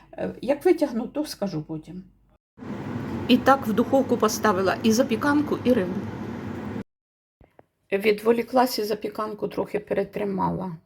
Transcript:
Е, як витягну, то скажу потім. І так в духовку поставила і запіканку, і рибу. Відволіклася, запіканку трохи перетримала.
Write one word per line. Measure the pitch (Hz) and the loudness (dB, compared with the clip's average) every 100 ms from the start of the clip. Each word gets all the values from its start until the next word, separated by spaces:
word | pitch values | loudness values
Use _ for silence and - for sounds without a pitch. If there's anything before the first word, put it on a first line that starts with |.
| - | -18
Е, | - 185 190 | -8 -8 -6
як | 220 294 370 | -2 2 4
витягну, | 349 277 220 233 | 4 2 -2 -4
то | - 302 | -4 -6
скажу | - 202 156 | -4 -4 -4
потім. | 151 160 156 180 185 _ _ _ _ - - - - - - - - | -6 -10 -10 -16 -16 _ _ _ _ -16 -12 -10 -8 -8 -6 -4 4
І | 240 | 4
так | - 269 - | 6 4 2
в | |
духовку | 208 247 269 - 233 | 0 2 2 2 2
поставила | 214 - 214 185 190 - | 2 2 2 2 2 2
і | 220 | 2
запіканку, | 220 277 220 294 294 294 185 | 4 2 0 2 2 0 0
і | 240 | 2
рибу. | 247 180 190 - - - - - - 208 - - _ _ _ _ _ - _ _ _ - | 2 2 -4 -6 -8 -8 -8 -8 -8 -8 -8 -10 _ _ _ _ _ -20 _ _ _ -4
Відволіклася, | 196 214 208 220 233 233 254 254 247 214 | 0 2 2 4 2 4 2 2 2 -4
запіканку | 208 208 - 214 214 196 | -4 -4 -6 -6 -4 -6
трохи | - 185 196 | -4 -2 -4
перетримала. | - 196 196 208 208 190 175 170 185 160 | -2 -2 -2 -2 -4 0 0 -2 -6 -10